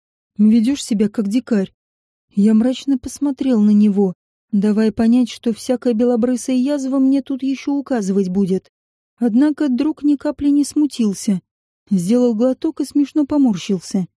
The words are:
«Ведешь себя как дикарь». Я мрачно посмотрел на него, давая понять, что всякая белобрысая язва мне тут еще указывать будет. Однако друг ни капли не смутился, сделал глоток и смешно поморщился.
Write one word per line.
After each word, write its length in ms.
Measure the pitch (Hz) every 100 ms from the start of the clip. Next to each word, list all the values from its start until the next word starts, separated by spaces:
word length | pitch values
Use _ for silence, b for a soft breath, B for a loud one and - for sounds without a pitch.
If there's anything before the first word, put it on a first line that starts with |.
| _ _ _ -
«Ведешь 460 | 214 233 220 285
себя 260 | - 202 208
как 180 | 220 196
дикарь». 440 | 240 - 214 190 _ _ _ _ _ _
Я 240 | - 208
мрачно 440 | 220 254 254 - 269
посмотрел 640 | 262 - 285 269 277 233
на 100 | 208
него, 440 | 208 214 196 196 - _ _ _
давая 400 | 202 208 208 220
понять, 380 | 214 226 247 240
что 220 | - 233
всякая 420 | 214 - 247 254
белобрысая 600 | 220 247 247 247 247 -
язва 440 | 254 254 294 262 269
мне 240 | 269 277
тут 200 | - 269
еще 300 | 262 262 -
указывать 560 | 285 262 247 190 196 185
будет. 420 | 185 190 190 - _ _ _ _ -
Однако 520 | 240 220 302 285 302
друг 360 | 240 302 311
ни 100 | 294
капли 360 | 285 302 294 285
не 140 | 285
смутился, 760 | 277 - 294 - 214 185 - 190 - _ _ _ -
сделал 440 | 196 175 240 247
глоток 460 | 214 254 262 330 -
и 40 |
смешно 420 | 277 285 277 311 285
поморщился. 800 | 302 262 180 - 190 - 196 175